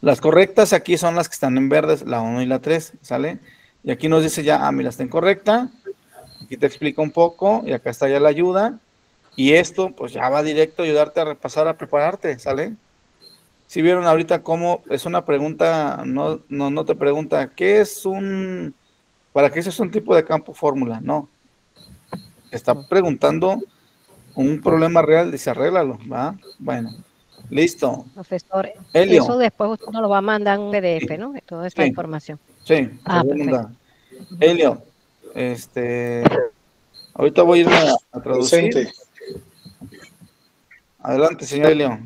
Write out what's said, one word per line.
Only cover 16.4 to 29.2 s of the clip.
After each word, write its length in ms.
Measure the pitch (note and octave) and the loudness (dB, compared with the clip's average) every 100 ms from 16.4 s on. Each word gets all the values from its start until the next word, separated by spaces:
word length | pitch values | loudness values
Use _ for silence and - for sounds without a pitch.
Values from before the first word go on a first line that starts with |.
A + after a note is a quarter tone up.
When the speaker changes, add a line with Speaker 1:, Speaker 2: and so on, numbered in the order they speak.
| _ | _
Speaker 1:
no, 200 | C#3+ C#3 | -6 -4
no 140 | D3 D#3+ | -4 -4
te 100 | D#3+ | -2
pregunta, 540 | C#3+ C#3+ D#3 D3+ C3+ - | 0 0 -2 -4 -4 -2
"¿qué 240 | F3+ G#3 | 2 4
es 260 | G#3 - F#3+ | 2 -2 -6
un, 720 | F#3+ G3 F#3+ F#3+ F#3 E3 - _ _ _ _ _ | -6 -6 -6 -6 -8 -10 -14 _ _ _ _ _
para 180 | C#3 C#3 | 2 2
qué 100 | D3+ | 2
es 180 | F3 - | -6 -4
un 120 | G3 | -4
tipo 220 | G#3+ - F3+ | -4 2 2
de 100 | D#3+ | 2
campo 280 | D#3 - | -4 -4
fórmula?". 460 | D#3 D3+ C#3 B2 A2+ | -4 -4 -2 -4 -6
No. 280 | - D3+ D3 _ _ _ _ _ _ - _ - - _ _ | -6 -6 -6 _ _ _ _ _ _ -20 _ -18 -18 _ _
Te 60 | A#2 | -10
está 320 | - B2 C3+ | -2 -2 0
preguntando 720 | F3+ F3+ C3+ C#3+ D#3 F3+ G3 - _ _ _ _ _ _ - | 0 0 2 0 2 0 -2 -6 _ _ _ _ _ _ -2
un 260 | C3+ D3+ | -2 0
problema 400 | - D#3+ E3 E3+ | 0 2 4 4
real, 300 | D3+ D#3+ F3 | 4 4 2
dice, 180 | D3 - | -4 -6
"Arréglalo", 500 | A#2 C#3+ F#3 D3 A2+ A2 | -2 0 0 -2 -6 -10
¿va? 280 | B2 C#3 G3 - - | -6 -6 -8 -20 -14
Bueno, 320 | - B2+ A2+ A2+ - _ _ _ A#2+ | -8 -8 -8 -14 -20 _ _ _ -8
listo. 560 | C3 E3 - C#3 - C3 | 0 0 0 -4 -4 -12
Speaker 2:
Profesor, 580 | - F#3 F#3 - F#3+ F#3+ - - | -20 -10 -10 -6 -6 -6 -10 -2
Speaker 1:
Elio. 300 | D#3+ F#3+ F3 | 2 6 6